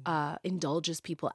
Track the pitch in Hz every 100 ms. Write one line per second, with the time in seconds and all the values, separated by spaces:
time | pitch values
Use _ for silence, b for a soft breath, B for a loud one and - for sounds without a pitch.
0 | 135 156 147 - 185 185 156 170 165 165
1 | - 165 151